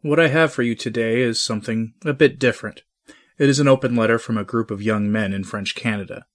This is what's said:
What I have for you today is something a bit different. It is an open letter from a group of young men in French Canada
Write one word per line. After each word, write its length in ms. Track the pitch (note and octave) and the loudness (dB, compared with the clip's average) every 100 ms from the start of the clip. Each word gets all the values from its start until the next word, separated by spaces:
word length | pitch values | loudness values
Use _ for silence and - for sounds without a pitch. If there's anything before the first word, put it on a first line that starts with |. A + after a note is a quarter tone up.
What 160 | D3+ D3 | 0 2
I 100 | D#3+ | 4
have 220 | D3+ D#3+ | 4 0
for 120 | - | 0
you 120 | A#2+ | -2
today 460 | A2+ B2 A2+ A2+ A#2 | -2 -4 -2 0 0
is 220 | B2 A2+ | 0 -2
something 500 | - A2 G2+ A2+ A2+ _ D#3 | -4 -4 -4 -4 -4 _ -6
a 80 | |
bit 240 | C3+ C#3+ - | 4 4 4
different. 460 | - - - - _ _ _ - _ _ | 0 0 -10 -14 _ _ _ -20 _ _
It 120 | C#3 | 2
is 100 | C#3 | 4
an 80 | C#3+ | 4
open 260 | C3+ B2 | 4 2
letter 240 | A#2+ A2+ A#2 | 0 2 0
from 200 | - A2+ | 0 -6
a 60 | |
group 260 | G2+ A#2 A2 | -2 -4 -2
of 100 | G2+ | -4
young 320 | G#2+ G#2+ G#2 | -2 0 0
men 220 | G#2+ G2+ | 0 -2
in 100 | G2 | -4
French 300 | F#2+ G#2+ G2 | -6 -8 -8
Canada 500 | - A#2+ G#2 F#2+ - - | -6 -6 -6 -8 -14 -16